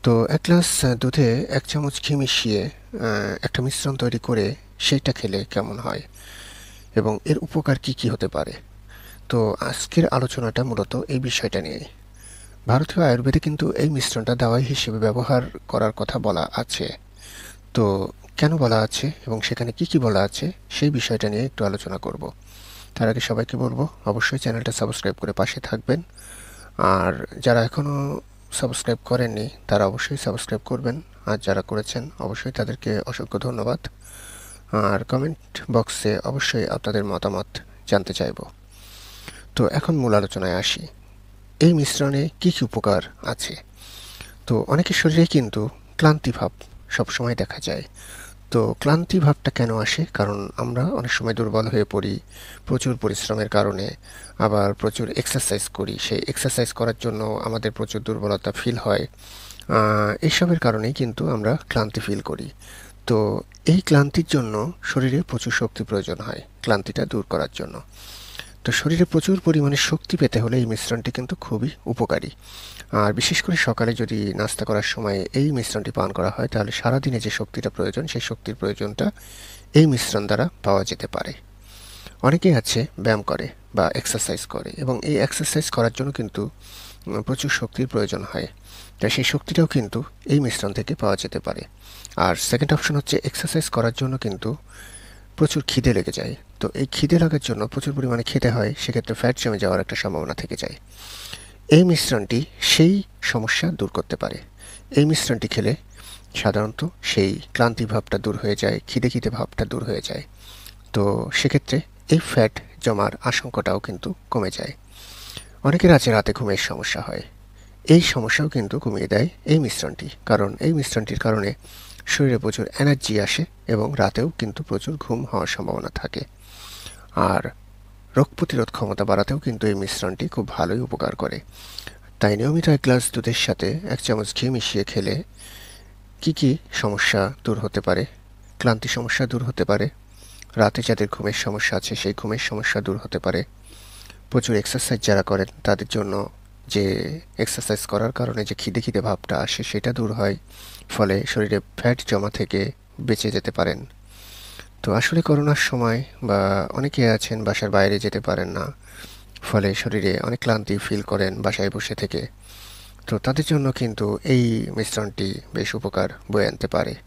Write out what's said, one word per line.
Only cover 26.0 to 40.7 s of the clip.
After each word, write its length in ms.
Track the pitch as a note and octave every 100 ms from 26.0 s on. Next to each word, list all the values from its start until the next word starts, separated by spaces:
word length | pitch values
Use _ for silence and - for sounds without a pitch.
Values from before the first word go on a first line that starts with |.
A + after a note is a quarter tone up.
| F3 - - - - - - -
আর 500 | - F#2+ F2+ C2 - -
যারা 240 | B2+ A#2
এখনও 580 | A2+ - C#3+ C#3+ C#3 - - - -
সাবস্ক্রাইব 480 | - B2+ A#2+ - A#2
করেননি, 440 | - B2 A#2+ G#2+ A#2+ - -
তারা 180 | G#2
অবশ্যই 320 | G2 A2 - C#3
সাবস্ক্রাইব 440 | A2+ G#2+ - G#2+
করবেন। 360 | - B2+ C#3+ D3 - -
আর 120 | - G#2+
যারা 240 | - G2
করেছেন, 480 | - G#2+ G#2 B2 C#3 -
অবশ্যই 320 | F2+ - -
তাদেরকে 480 | - A2+ A#2+ - -
অসংখ্য 400 | - - - G2+
ধন্যবাদ। 480 | B2+ A#2+ A2 - - - - - - - - - -
আর 320 | A2 G2+ G2
comment 580 | A#2+ C3 D3 D#3 - - -
বক্সে 480 | A#2 - - G#2+ G#2
অবশ্যই 480 | - C3+ - A#2 -
আপনাদের 380 | - A2+ G#2
মতামত 400 | G2+ F2+ G2+ F#2+ - - - - -
জানতে 260 | G2+ F#2
চাইব। 220 | F#2 C2+ - - - - - - - - - - - -
তো 120 | - A2+
এখন 280 | D3+ -
মূল 180 | D#3 B2
আলোচনায় 420 | G#2 G2 F#2+ F#2
আসি। 320 | F2+ -